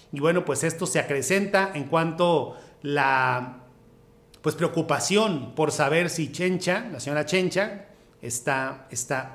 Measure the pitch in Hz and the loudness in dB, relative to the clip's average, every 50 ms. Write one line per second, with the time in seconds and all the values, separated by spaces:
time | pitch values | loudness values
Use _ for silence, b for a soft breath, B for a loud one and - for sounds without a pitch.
0 | B B - 139 143 - - 180 180 - 139 117 - 165 160 165 185 156 - 156 | B B -6 0 2 2 4 4 2 0 0 0 0 -2 -2 -2 -4 -2 0 0
1 | 131 - 143 139 127 - 185 196 202 202 202 190 190 196 190 147 139 139 165 165 | 0 0 -2 -2 0 2 2 2 2 2 2 2 2 0 -2 -6 -4 0 0 2
2 | 165 170 160 165 175 175 170 151 127 B B B B B B B - 143 143 143 | 2 0 2 2 4 4 4 4 2 B B B B B B B -6 -2 0 2
3 | 135 135 135 131 131 127 123 127 123 131 - - - - - - - - - - | 4 4 4 2 2 2 0 0 -4 -6 -10 -16 -20 -20 -20 -20 -20 -20 -20 -20
4 | - - - _ _ _ - - - 156 - - 170 156 - 165 156 160 147 131 | -20 -20 -20 _ _ _ -20 -6 -4 -4 -2 0 -2 0 0 0 0 0 0 0
5 | - - 185 208 220 214 180 143 120 117 - - 156 151 - - 151 139 151 165 | 0 2 4 4 4 4 0 -2 -4 -6 -2 0 0 0 2 2 2 2 4 2
6 | 175 170 - - 156 127 - - 180 185 185 175 - 175 180 208 247 240 170 131 | 2 0 -2 -4 -4 -4 -4 -2 0 0 0 0 0 0 0 -2 -2 -6 -10 -8
7 | - 139 147 151 151 - 180 185 185 180 - 185 202 226 208 202 - b b b | -6 -2 -2 -2 0 0 0 2 2 2 0 0 -2 -2 -4 -10 -16 b b b
8 | b b b _ - 120 113 - - 147 139 131 131 135 131 - - - - 120 | b b b _ -10 -8 -8 -4 -2 -2 0 0 -2 -4 -6 -10 -14 -12 -10 -10
9 | - - 147 131 131 131 | -6 -4 -4 -4 -4 -6